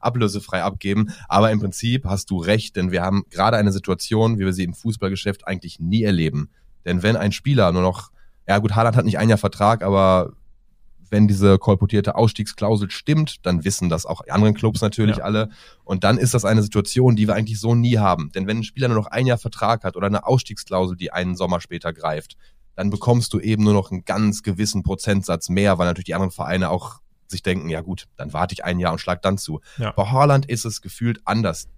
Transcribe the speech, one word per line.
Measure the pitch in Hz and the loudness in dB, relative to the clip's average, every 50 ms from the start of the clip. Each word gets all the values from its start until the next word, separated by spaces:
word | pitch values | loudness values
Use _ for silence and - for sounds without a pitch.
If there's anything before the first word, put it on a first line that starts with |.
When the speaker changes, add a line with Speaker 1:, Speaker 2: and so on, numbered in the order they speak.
Speaker 1:
ablösefrei | - - 120 123 113 101 98 101 - - - 92 | -2 -2 0 0 0 0 -2 -4 -8 -6 -4 -2
abgeben. | 85 101 95 95 - 98 98 107 107 107 - - - - | -2 -4 -4 -4 -4 -2 0 0 0 -2 -4 -14 -8 0
Aber | - 98 107 110 | 2 4 4 4
im | 110 104 | 2 0
Prinzip | 107 98 - - - 117 120 135 - | -2 -4 -6 -4 -2 -2 -2 -2 -2
hast | 92 98 95 - - | -2 -4 -4 -4 -4
du | 98 90 | -4 -4
recht, | 82 92 104 113 - - _ | 0 2 0 0 0 -4 _
denn | 98 90 92 | -4 -2 -2
wir | 92 87 87 | -2 -2 0
haben | 95 98 101 - _ | 0 0 -2 -2 _
gerade | - 90 95 110 120 | -2 0 2 2 4
eine | 113 104 104 | 4 2 2
Situation, | 95 98 - - 92 87 - - 113 110 110 113 117 | 0 0 -2 -4 -4 -4 -4 -2 0 2 2 2 2
wie | 104 95 | 0 -2
wir | 95 | -2
sie | 92 90 95 | -2 -2 -4
im | 87 85 | -6 -6
Fußballgeschäft | - - 113 110 - 101 95 98 92 - 104 98 - - | -6 -6 -6 -4 -4 -4 -4 -4 -4 -4 -6 -6 -6 -6
eigentlich | - 95 90 - 82 - - | -8 -8 -8 -8 -14 -12 -8
nie | 80 85 98 113 110 | -4 0 0 2 2
erleben. | 104 98 85 82 76 65 71 73 - _ _ _ - - - - | 2 2 2 2 0 -2 -4 -6 -6 _ _ _ -20 -20 -14 -6
Denn | 87 90 90 87 | -4 -4 0 2
wenn | 104 113 | 2 2
ein | 98 87 104 | 2 0 -2
Spieler | 101 - - 135 143 123 101 101 | -2 -2 -2 0 2 4 4 4
nur | 92 90 | 4 2
noch, | 90 92 92 - - - _ - - - _ _ _ | 2 0 0 -4 -12 -18 _ -20 -20 -20 _ _ _
ja | - 98 | 0 2
gut, | 104 104 107 101 | 2 2 2 2
Haaland | 113 113 120 110 | 2 2 4 4
hat | 120 82 | 4 2
nicht | 107 95 | 2 0
ein | 78 104 113 | 2 4 4
Jahr | 110 101 | 4 4
Vertrag, | - 98 - - 101 104 113 110 | 2 -4 0 2 2 4 4 2
aber | - 98 98 98 95 95 92 92 87 - - - - - - _ _ _ _ _ - - - - - - | 0 0 2 4 6 6 4 4 2 -2 -8 -18 -20 -20 -20 _ _ _ _ _ -20 -20 -20 -20 -12 -2
wenn | - 104 107 104 | 4 4 6 6
diese | 101 95 101 98 98 | 6 6 6 6 6
kolportierte | 92 - - 101 92 104 98 - 104 98 101 - | 6 6 2 2 4 2 2 2 0 0 0 2
Ausstiegsklausel | - 117 110 - - 104 - - - 104 101 113 101 101 92 | 2 2 2 2 -2 -8 -8 -6 -4 0 0 0 0 0 -4
stimmt, | - - - - 151 156 156 147 - - - | -8 -8 -2 0 2 2 2 0 -4 -6 -2
dann | 90 87 85 78 | -2 -2 0 0
wissen | 98 95 - 90 | -2 -2 -2 0
das | 87 82 82 - | -2 -2 -2 -2
auch | - 80 - - | -6 -8 -8 -8
die | - | -2
anderen | - 101 107 107 104 | 2 4 4 4 4
Clubs | - - 110 101 - | 2 0 0 0 0
natürlich | - 104 98 - 110 104 104 | -2 -2 0 2 0 0 0
Speaker 2:
Ja. | - 67 | 0 -2
Speaker 1:
alle. | 95 107 107 110 107 - - - - - _ _ | -2 -2 -2 -2 -4 -8 -18 -20 -20 -20 _ _
Und | - 95 92 90 | -6 -4 0 2
dann | 101 113 | 2 2
ist | - 117 123 - | 2 0 0 0
das | 123 - | 0 2
eine | 98 110 110 | 4 2 2
Situation, | 104 104 - 104 95 - - 127 127 127 117 | 2 2 0 -2 -2 0 0 4 4 4 4
die | 107 107 | 4 2
wir | 104 104 | 2 2
eigentlich | 104 113 107 110 104 | 0 -2 -4 -6 -4
so | 101 113 120 | 0 0 2
nie | 120 120 120 120 | 2 2 2 2
haben. | 110 104 95 87 82 76 73 - | 4 4 2 2 0 -2 -8 -6
Denn | 95 95 | -6 -4
wenn | 98 110 | -4 -4
ein | 117 110 | -4 -6
Spieler | - - 131 131 120 | -8 -6 -4 -2 0
nur | 117 | 0
noch | 107 104 | 0 -2
ein | - - 113 131 | -2 -4 -2 0
Jahr | 127 120 | 0 0
Vertrag | 110 - 117 - - 113 104 117 110 - | 0 -2 -10 -6 -2 0 0 0 0 -2
hat | 92 - | -8 -6
oder | 90 95 | -2 -2
eine | 101 107 101 - | -2 -2 -2 0
Ausstiegsklausel, | - - 127 - - 101 - - - 95 92 92 90 90 | 2 2 2 2 -2 -14 -14 -10 -6 -2 -2 -2 -2 -4
die | 87 90 - - | -6 -8 -6 -4
einen | 87 90 90 90 | -4 -4 -4 -2
Sommer | 87 95 87 90 87 | -4 -2 -2 -2 -4
später | - - 87 85 - 85 82 | -4 -8 -12 -8 -8 -8 -10
greift, | - 82 78 78 78 - - - - - - _ _ _ - _ | -6 -6 -6 -6 -6 -8 -12 -20 -20 -20 -20 _ _ _ -20 _
dann | - 95 101 | -4 -4 -4
bekommst | 101 101 - - 120 120 110 - - | -4 -2 2 2 2 2 2 -2 -4
du | 101 | -4
eben | - 107 110 107 104 | -2 -2 0 2 4
nur | 107 104 | 4 4
noch | 101 92 - | 2 0 -2
einen | 95 90 - | -8 -10 -6
ganz | - 98 104 107 104 101 - - | -4 -2 0 0 0 -2 -2 -4
gewissen | 107 95 85 107 104 - 98 87 | -6 -4 -2 -4 -2 -2 -4 -2
Prozentsatz | - 98 92 - 110 101 98 92 - 85 80 - - | -4 -4 -4 -2 0 0 0 0 -2 -4 -4 -4 -2
mehr, | 90 98 101 101 95 85 | 0 2 4 2 4 2
weil | 90 | 2
natürlich | 87 87 90 92 | 0 0 -4 -6
die | - - | -6 -4
anderen | 90 98 92 | -4 -4 -4
Vereine | - - 80 69 87 92 95 82 | -4 -8 -6 -4 -2 -2 0 -2
auch | 87 90 - - - - - _ _ _ _ | -2 -4 -6 -10 -18 -20 -20 _ _ _ _
sich | _ - 90 | _ -14 -8
denken, | - 98 90 92 73 82 | -4 -4 -4 -4 -4 -6
ja | 80 80 | -6 -8
gut, | 82 90 92 - - _ _ | -6 -8 -10 -12 -12 _ _
dann | - 67 76 73 | -14 -14 -10 -4
warte | 78 90 90 - | -4 -4 -4 -4
ich | - - | -8 -6
ein | 87 90 | -4 -4
Jahr | 87 90 87 | -2 -2 -2
und | 82 - | -4 -4
schlag | - - 90 90 - | -4 -6 -6 -2 -2
dann | 95 98 98 | -2 -2 -2
zu. | - - 78 73 _ - - | -4 -8 -10 -10 _ -14 -10
Speaker 2:
Ja. | - 120 104 - | -8 -6 -4 -2
Speaker 1:
Bei | - 95 | -2 -2
Haaland | 101 131 131 143 147 139 139 139 | 0 4 4 4 6 4 2 2
ist | 135 123 113 - | 0 -6 -6 -6
es | 117 104 - _ | -8 -10 -10 _
gefühlt | 90 - - 117 117 117 - _ | -16 -10 -4 -2 -2 -2 -4 _
anders. | - 104 113 113 92 80 - - - - | -2 -2 0 0 -2 -4 -6 -12 -16 -20